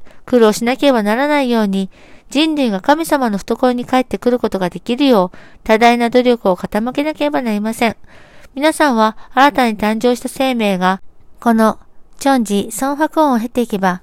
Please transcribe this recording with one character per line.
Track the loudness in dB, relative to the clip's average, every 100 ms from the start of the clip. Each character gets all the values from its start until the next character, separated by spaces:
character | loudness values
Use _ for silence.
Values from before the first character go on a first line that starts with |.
| -16 -18
苦 | -2 2
労 | 4
し | 2
な | -2 0
け | 2
れ |
ば | 2
な | 0 0
ら | 0
な | 0
い | 0
よ | 0
う | 0
に、 | -2 -6 -10 -20 -20 -6
人 | -2 0
類 | 0 -2
が | 0
神 | 0 0 0
様 | 0 0
の | -2
懐 | -4 -2 0
に | -2
帰 | -2 -2
っ |
て | -2 -4
く | -2
る | -2
こ | -2
と | -4
が | -4
で | -6
き | -6 0
る | 4
よ | 4 2
う、 | -4 -20 -8
多 | 0 4
大 | 4 2
な | 2
努 | 2
力 | 2 2 0
を | -2
傾 | -4 -4 -4
け | -4
な | -4
け | -2
れ | -2
ば | -2
な | -2
り | -4
ま | -4
せ | -2 -4
ん。 | -4 -14 -20 -20 -20 -16
皆 | -2 -2
さ | 0 0
ん | 2
は | 0 -2 -4
新 | 2 2
た | 2 -2
に | 0
誕 | -2 0
生 | 0 -2
し |
た | -4
生 | -4 -2
命 | 0 0 0
が、 | 0 -2 -6 -20 -20 -4
こ | 0
の | 2 2 0 -10 -20 -20 -4
チ | 0
ョ | 0
ン |
ジ・ | 0 -2 -4
ソ | -6 -4
ン | -2
フ |
ァ | -2
ク | 0
オ | 2
ン |
を | 0
経 | -2
て | -4
い | -4
け | -2
ば、 | -2 -2